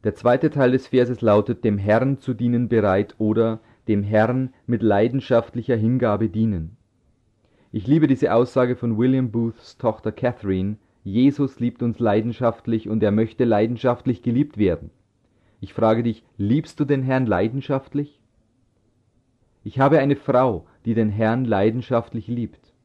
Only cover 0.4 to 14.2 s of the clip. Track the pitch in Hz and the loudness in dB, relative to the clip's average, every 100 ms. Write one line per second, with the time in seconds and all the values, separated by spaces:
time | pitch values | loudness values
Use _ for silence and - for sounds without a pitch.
0.4 | 156 143 127 127 - 127 123 120 113 104 | 0 2 2 0 0 0 0 0 2 2
1.4 | 104 117 117 104 101 110 131 135 - 113 | 2 -2 -2 -2 0 2 0 -4 -6 -4
2.4 | 120 120 120 117 101 95 101 - 107 107 | -2 0 0 0 2 0 -2 -4 -2 2
3.4 | 113 110 _ _ - 104 104 107 113 127 | 0 -2 _ _ -2 -2 2 2 2 0
4.4 | 131 _ - 117 107 101 117 131 - 120 | -4 _ -4 0 2 2 2 0 0 0
5.4 | - 123 117 117 113 127 117 101 110 98 | 0 -10 -4 0 0 0 0 0 -2 -2
6.4 | 113 92 80 - _ _ _ _ _ _ | -2 -2 -8 -14 _ _ _ _ _ _
7.4 | _ _ _ 113 98 156 151 131 143 113 | _ _ _ -8 0 2 4 2 2 2
8.4 | 127 135 123 123 120 110 123 131 127 110 | 2 0 0 -2 -2 0 0 0 -2 -2
9.4 | 117 - - - 120 107 110 - 123 120 | -4 -6 -20 -4 -4 -2 -8 -4 -4 -4
10.4 | 101 92 98 107 _ _ 98 104 135 143 | -4 -2 -2 -6 _ _ -4 2 2 2
11.4 | 139 - 120 - 120 110 113 104 113 113 | -4 -2 -6 -2 -6 -2 0 0 -2 -2
12.4 | 123 113 - 110 104 110 104 107 110 - | -2 -2 -4 -4 -2 0 2 2 -2 0
13.4 | 120 104 113 117 127 120 - 120 | 2 2 0 0 -2 -2 -4 -4